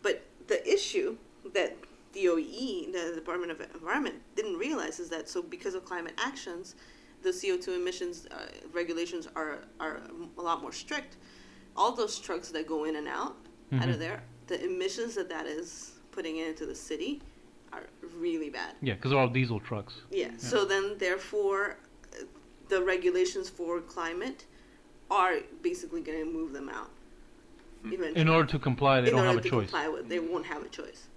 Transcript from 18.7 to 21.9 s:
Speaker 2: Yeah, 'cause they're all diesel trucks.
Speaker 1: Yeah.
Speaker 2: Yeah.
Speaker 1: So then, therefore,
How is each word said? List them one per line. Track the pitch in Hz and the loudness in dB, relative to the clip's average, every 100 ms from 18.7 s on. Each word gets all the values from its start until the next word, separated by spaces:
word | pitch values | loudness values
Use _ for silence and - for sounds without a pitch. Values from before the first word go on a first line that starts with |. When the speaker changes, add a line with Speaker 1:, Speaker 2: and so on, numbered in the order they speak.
| - | -2
Speaker 2:
Yeah, | 131 98 | -2 0
'cause | 131 | 4
they're | 139 | 6
all | 127 | 6
diesel | 127 127 110 | 4 2 0
trucks. | - 110 - - - | -2 -6 -6 -14 -4
Speaker 1:
Yeah. | - - | -2 -2
Speaker 2:
Yeah. | 226 | -4
Speaker 1:
So | 247 226 190 | 0 2 4
then, | 196 196 208 | 2 2 0
therefore, | 185 185 - 208 196 196 202 - - | 0 0 0 2 2 2 0 -4 -16